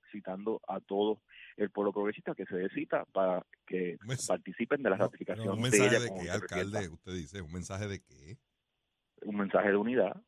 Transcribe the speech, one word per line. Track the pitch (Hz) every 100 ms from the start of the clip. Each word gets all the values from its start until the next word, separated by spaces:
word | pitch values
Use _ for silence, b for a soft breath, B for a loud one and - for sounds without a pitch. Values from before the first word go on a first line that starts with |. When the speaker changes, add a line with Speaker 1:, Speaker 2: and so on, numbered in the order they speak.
| -
Speaker 1:
citando | 104 92 95 104 110 -
a | 95
todo | - 98 107 104 _ B B
el | - 104
pueblo | - 101
progresista | 101 101 - -
que | -
se | 92
dé | 90 95
cita | 143 160 156 -
para | 95 92 90 - - -
que | 92 90 -
Speaker 2:
Un | 107
mens-, | 131 -
Speaker 1:
participen | 80 - - - 143
de | 123
la | 95
Speaker 3:
No, |
Speaker 1:
ratificación | 95 - - 95 113
Speaker 2:
¿Un | 110
Speaker 1:
de |
Speaker 2:
mensaje | 123 104 101
Speaker 1:
ella | 113
Speaker 2:
de | 117
Speaker 1:
como | 95
Speaker 2:
qué, |
Speaker 1:
vicepresidenta. | 85 101 - 95 95 107
Speaker 2:
alcalde? | 90
Usted | 82 -
dice, | 92 76 98
¿un | 80
mensaje | 90 82 95 104
de | 95
qué? | _ 64 73 123 _ _ _ _ _ _ _ _
Speaker 1:
Un | 101 101
mensaje | 98 90 101
de |
unidad. | 101 110 123 98 175